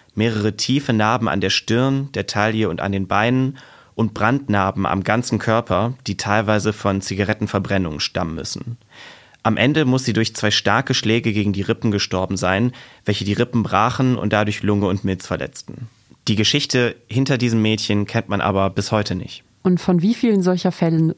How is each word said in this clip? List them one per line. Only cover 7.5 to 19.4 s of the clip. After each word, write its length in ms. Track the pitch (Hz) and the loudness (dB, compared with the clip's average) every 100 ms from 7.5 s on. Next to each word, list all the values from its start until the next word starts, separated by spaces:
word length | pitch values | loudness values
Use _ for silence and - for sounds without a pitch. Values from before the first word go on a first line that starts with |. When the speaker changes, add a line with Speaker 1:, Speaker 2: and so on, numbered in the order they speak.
| 101 90 98 85 76 | -2 0 -2 -2 -4
Speaker 1:
stammen 360 | - 92 85 80 | -6 -4 -6 -6
müssen. 420 | - - 120 117 _ - - - - _ | -8 -8 -10 -14 _ -20 -20 -20 -20 _
Am 160 | 113 101 | 0 2
Ende 280 | 123 156 127 | 2 2 2
muss 180 | 127 | 2
sie 100 | 127 | 2
durch 220 | 110 113 - | 0 -2 -2
zwei 160 | 107 | -2
starke 420 | - 104 113 139 | 0 2 2 0
Schläge 400 | - 113 117 117 | 0 0 0 2
gegen 180 | 104 101 | 0 0
die 120 | 98 | 0
Rippen 260 | 95 - 113 | -2 0 0
gestorben 480 | 101 - 92 92 95 | 0 0 -2 -2 0
sein, 360 | 90 95 123 - - - - | 0 2 0 -2 -14 -8 -4
welche 200 | 104 101 | -2 0
die 80 | |
Rippen 300 | 104 120 117 | 0 0 0
brachen 520 | 98 98 117 123 127 123 | 0 2 2 2 0 0
und 180 | 104 | 0
dadurch 280 | 104 107 - | 0 0 -2
Lunge 240 | 98 101 98 | 0 2 2
und 180 | 98 | 0
Milz 220 | 98 90 - | -2 -4 -4
verletzten. 640 | 78 67 - - - 117 _ _ - - | -6 -6 -10 -16 -14 -16 _ _ -8 -2
Die 80 | 104 | 0
Geschichte 600 | 107 147 - 127 120 - - | 2 0 0 0 0 -2 -4
hinter 320 | 117 139 127 | -2 0 0
diesem 240 | 120 113 | 2 2
Mädchen 420 | 107 110 - 104 101 | 2 0 0 0 0
kennt 240 | 117 - | -2 -2
man 120 | 101 | -2
aber 280 | 98 95 98 | 0 2 0
bis 220 | 98 - | 0 0
heute 240 | 107 101 90 | 0 0 -4
nicht. 280 | - - | -8 -14